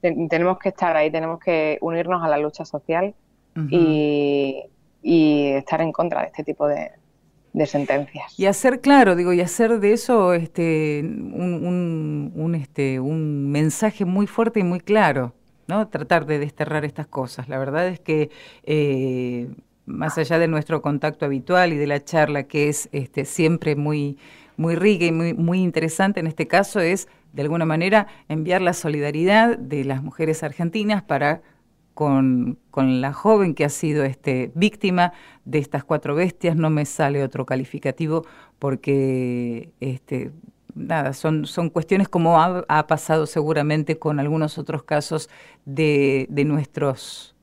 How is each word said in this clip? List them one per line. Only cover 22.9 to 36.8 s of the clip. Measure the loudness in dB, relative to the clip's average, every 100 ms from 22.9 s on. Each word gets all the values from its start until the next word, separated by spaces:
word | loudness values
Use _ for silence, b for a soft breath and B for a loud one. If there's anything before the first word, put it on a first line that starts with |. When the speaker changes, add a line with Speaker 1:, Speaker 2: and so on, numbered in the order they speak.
Speaker 2:
este, | -8 -6 -6
siempre | -6 0 2 2 0 -2
muy, | -2 -2 -4 -6 B B B -4
muy | -2 2
rica | 4 4 2
y |
muy, | 2 0
muy | 0 0 2
interesante, | 2 0 -2 0 0 0
en | -4
este | -4 0
caso | 2 2 0
es, | 0 0 -4 b b
de | -6
alguna | -2 0 0
manera, | 0 4 2 2 B _
enviar | -4 0 2
la | 2
solidaridad | 0 -4 -2 -2 0 4 6 4 2
de | -4 -4 -2
las | -4
mujeres | -6 -4 -2 -2
argentinas | -6 -4 -4 -2 0 -2
para | 0 0 0 -2 b b _ _ _
con, | -2 2 4 4 2 0 -6 _
con | 0 2 2
la | -2
joven | 0 4 4 4 2
que |
ha | -2
sido, | 0 -2 0
este, | -2 -2 -4 -2 -4 0
víctima | 0 2 0 2 0 B B B -4
de | -4
estas | -2 -6
cuatro | -2 -2 0 0
bestias. | 0 0 0 2
No | 2
me | 0